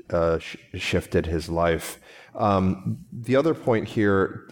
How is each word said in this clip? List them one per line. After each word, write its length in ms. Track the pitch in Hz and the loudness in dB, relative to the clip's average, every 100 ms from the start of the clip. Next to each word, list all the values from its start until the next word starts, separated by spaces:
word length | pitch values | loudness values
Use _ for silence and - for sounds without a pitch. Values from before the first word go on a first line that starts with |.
| - | -4
uh, 300 | 87 85 80 | 0 0 0
sh-, 180 | - - - 92 | -6 -18 -14 -10
shifted 500 | - 90 - 90 82 | -4 -2 0 -2 -2
his 220 | 82 82 | -4 -4
life. 500 | 85 85 82 - - - - - - | -2 0 0 -4 -14 -20 -20 -8 2
Um, 680 | 110 98 92 95 - 110 - | 4 4 2 0 -4 -8 -10
the 240 | - 120 131 | -12 0 2
other 180 | 151 | 2
point 340 | 160 - 113 107 | 0 0 0 0
here 600 | - 104 98 95 - - | 2 4 4 2 -2 -12